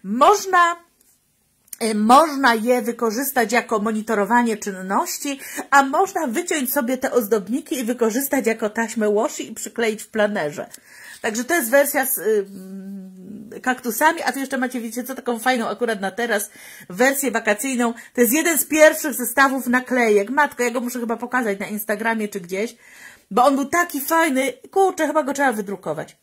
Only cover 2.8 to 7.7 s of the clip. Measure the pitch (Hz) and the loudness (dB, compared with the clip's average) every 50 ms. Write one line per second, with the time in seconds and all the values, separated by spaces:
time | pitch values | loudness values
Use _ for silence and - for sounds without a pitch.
2.8 | - 240 233 - 240 226 208 240 277 269 - 254 226 202 233 240 226 - 233 214 | 0 -4 -4 -2 -2 -2 -2 -2 -4 -2 0 0 0 2 0 -2 0 0 -2 -2
3.8 | 202 226 220 214 214 226 226 202 202 190 233 240 240 233 214 214 - 208 190 185 | 0 -2 -2 -4 -2 -2 0 0 2 2 2 2 2 2 -2 -4 -6 -8 -8 -8
4.8 | 185 190 196 233 349 349 - - - 285 277 269 - - - 294 - - 269 277 | -6 -2 -2 -2 -2 -2 -6 -6 -6 -6 -6 -6 -10 -12 -10 -12 -4 4 4 4
5.8 | 269 269 277 320 392 370 - 359 320 262 214 320 349 - 359 311 254 240 - 285 | 4 4 2 0 0 0 0 -4 -4 -2 -2 -4 -4 -2 -2 -2 -2 0 0 -2
6.8 | 240 233 262 254 277 - - 247 226 196 226 214 185 190 240 302 - - | 0 0 -2 -2 -2 0 0 0 2 2 0 0 0 -2 -4 -6 -4 -4